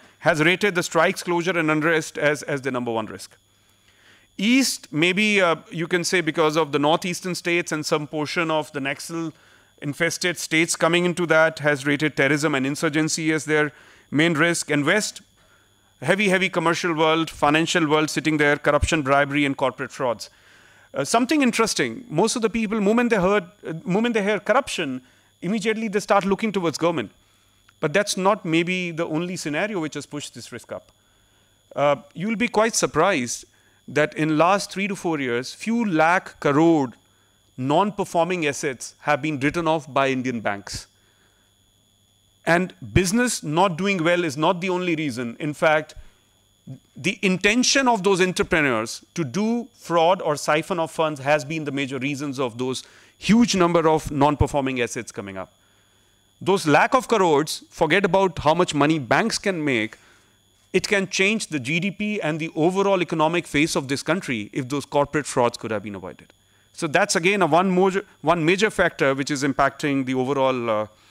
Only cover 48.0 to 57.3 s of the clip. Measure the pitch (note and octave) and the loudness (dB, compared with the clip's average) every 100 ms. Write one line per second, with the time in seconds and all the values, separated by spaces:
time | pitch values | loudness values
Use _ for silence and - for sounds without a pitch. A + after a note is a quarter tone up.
48 | F#3 F#3 F#3 F3+ G3 E3+ C#3+ A2+ A2+ - | 2 2 2 0 0 2 2 2 -2 -8
49 | _ - C#3+ D3 A3 A#3+ A3+ _ - E3+ | _ -6 -4 -2 0 -2 -6 _ -2 2
50 | E3 F#3+ E3 D3 - D3+ D#3+ F3+ D#3+ - | 4 2 0 -2 0 0 0 -4 -4 -2
51 | D#3 D3 C3+ D3+ C#3 D#3+ D3 C3+ C#3 C3+ | -2 -2 0 0 0 -6 -4 -4 -4 -4
52 | C3+ C#3 D3 C3 C3 A#2 B2+ C3 - - | -4 -4 -6 -4 -4 -4 -6 -6 -10 -20
53 | - _ - A3 A#3 F#3+ E3+ E3+ D#3+ D#3 | -20 _ 4 4 6 4 4 4 4 2
54 | - D3 C#3+ D3 D3 D3 C3+ C3 A#2 C3 | 0 2 2 4 0 0 -2 -2 -4 -4
55 | A2+ - G2+ G2 F2+ _ _ _ _ _ | -10 -12 -12 -12 -14 _ _ _ _ _
56 | _ _ _ _ - F#3+ D3+ D3 A3+ B3+ | _ _ _ _ -2 0 4 4 4 2
57 | - A3 F#3 | 2 2 4